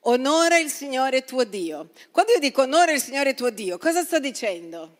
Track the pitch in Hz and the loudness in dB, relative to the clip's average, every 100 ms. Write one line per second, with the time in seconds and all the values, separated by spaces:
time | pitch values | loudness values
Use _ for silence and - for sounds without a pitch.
0 | - 247 262 320 330 339 311 - 285 262 | 2 2 2 2 4 2 0 -6 -6 -2
1 | 262 262 254 254 240 196 170 151 156 _ | 0 0 -2 -4 -2 -4 -6 -8 -14 _
2 | - - 427 466 285 - 262 302 349 294 | -4 0 4 4 2 2 2 4 4 2
3 | - 269 277 262 247 220 190 175 320 339 | -2 -2 -2 0 -4 -4 -6 -2 0 0
4 | 339 320 277 - 220 175 170 165 160 | 0 -2 -2 -4 -6 -6 -10 -14 -16